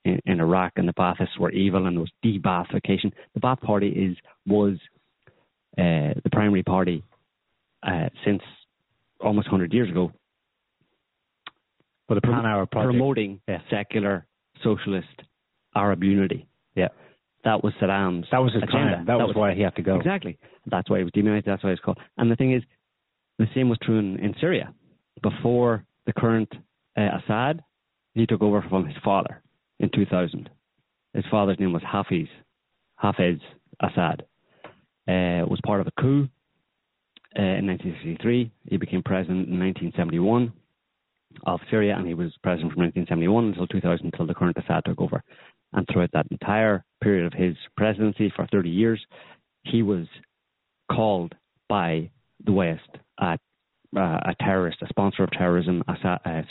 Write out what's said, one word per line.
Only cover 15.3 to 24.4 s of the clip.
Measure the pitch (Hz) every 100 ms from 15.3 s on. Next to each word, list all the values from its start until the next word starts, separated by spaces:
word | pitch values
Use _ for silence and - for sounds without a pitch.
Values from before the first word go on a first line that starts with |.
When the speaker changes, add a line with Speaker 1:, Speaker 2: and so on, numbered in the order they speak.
| _ _ _ _ 104
Speaker 1:
Arab | 101 87
unity. | 98 98 95 - - _ _
Speaker 2:
Yeah. | 92 90 - - _ _ _
Speaker 1:
That | 113 110 107
was | -
Saddam's | 98 98 95 87 85
Speaker 2:
That | 127
was | 127
his | 107
Speaker 1:
agenda. | 98
Speaker 2:
crime. | 135 143 87 85
That | 120
Speaker 1:
That |
Speaker 2:
was | 110
Speaker 1:
was | 107
Speaker 2:
why | 101 92
he |
had | 95 -
to |
go. | 90 95
Speaker 1:
Exactly. | 175 196 87 - - - -
That's | 92 -
why | 98
he |
was | 87
demonized. | 104 107 104 101
That's | 95
why | 98
he |
was | 85
called. | - - - -
And | 117
the | 117
thing | 131
is, | 127 - _ _ _ _ _ _ -
the | 110 131
same | 127
was | 110
true | - 110
in, | 101 95
in | 101
Syria. | -